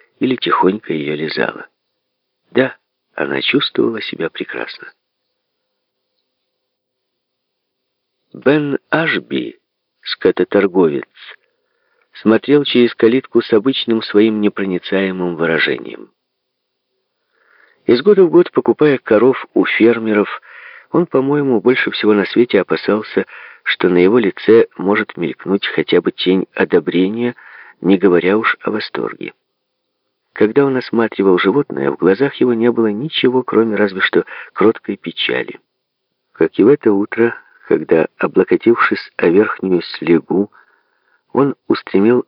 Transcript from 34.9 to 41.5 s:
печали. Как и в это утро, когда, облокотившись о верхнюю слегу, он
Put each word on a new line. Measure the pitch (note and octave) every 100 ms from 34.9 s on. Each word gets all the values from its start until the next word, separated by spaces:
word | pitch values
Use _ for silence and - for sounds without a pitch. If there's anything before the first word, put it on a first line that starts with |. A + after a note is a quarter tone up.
| G2+
печали. | E2+ - - B1 A#1+ - _ _ _ _ _ _ _
Как | - D#2+ -
и |
в | G2+
это | C#3+ A2+
утро, | G2 G#2 - A#2 - _ _ -
когда, | D#2 D#2 E2 D#2 -
облокотившись | - F#2+ F2+ F2+ A2+ A#2 - G#2 - -
о | F2+
верхнюю | F2+ G#2+ - F#2+ F2+
слегу, | - - D#2 E2+ - F2+ G#2 _ _ _ _ _ _ _ _
он | - C#3+